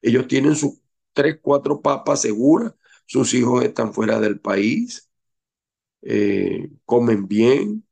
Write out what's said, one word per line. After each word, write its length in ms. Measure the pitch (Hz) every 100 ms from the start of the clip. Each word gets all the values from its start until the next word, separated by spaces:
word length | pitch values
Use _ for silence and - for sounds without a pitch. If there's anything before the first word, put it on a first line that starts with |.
Ellos 240 | 117 120 127
tienen 300 | 135 143 147
sus 240 | 143 - _ _ _
tres, 260 | - 147 156
cuatro 400 | - 143 143 143
papas 420 | 143 139 - 143
seguras 520 | 120 107 131 170 233 - _ _ _
sus 240 | - 117
hijos 300 | 123 120 123
están 280 | 123 - 113
fuera 280 | 107 110 110
del 180 | 107 104
país, 720 | 104 98 104 156 240 - _ _ _ _ _ _ _ _ _ _
eh, 720 | - 110 104 98 92 - - -
comen 420 | - 120 117 107 98
bien 580 | 104 117 143 208 214 _